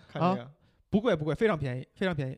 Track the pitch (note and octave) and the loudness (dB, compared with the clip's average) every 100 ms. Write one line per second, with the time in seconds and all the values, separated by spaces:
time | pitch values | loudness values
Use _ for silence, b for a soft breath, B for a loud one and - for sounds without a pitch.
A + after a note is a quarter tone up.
0 | - D3 E3+ F#3+ B2+ - _ _ _ G3+ | -12 -2 0 0 -6 -18 _ _ _ 2
1 | A3+ E3+ D3+ D3 A3 E3 C#3 B2 - - | 4 2 0 2 2 2 -4 -6 -10 -4
2 | F#3+ D#3 C3 | -2 -2 -4